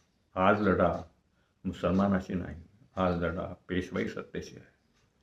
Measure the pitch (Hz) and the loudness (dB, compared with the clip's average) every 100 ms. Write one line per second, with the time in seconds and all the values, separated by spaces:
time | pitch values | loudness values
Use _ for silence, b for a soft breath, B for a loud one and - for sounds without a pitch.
0 | _ _ _ 92 95 104 101 90 87 82 | _ _ _ 2 4 6 4 4 2 0
1 | - _ _ _ _ _ 92 85 90 95 | -8 _ _ _ _ _ -8 -2 0 2
2 | 101 95 98 92 85 80 - _ - - | 2 2 -2 -6 -6 -12 -16 _ -8 0
3 | 92 87 85 87 82 - - 90 - 92 | 0 2 -2 -4 -8 -10 -6 -4 -2 -4
4 | - - - 85 - - - _ _ _ | -4 -6 -10 -10 -12 -14 -20 _ _ _
5 | _ _ | _ _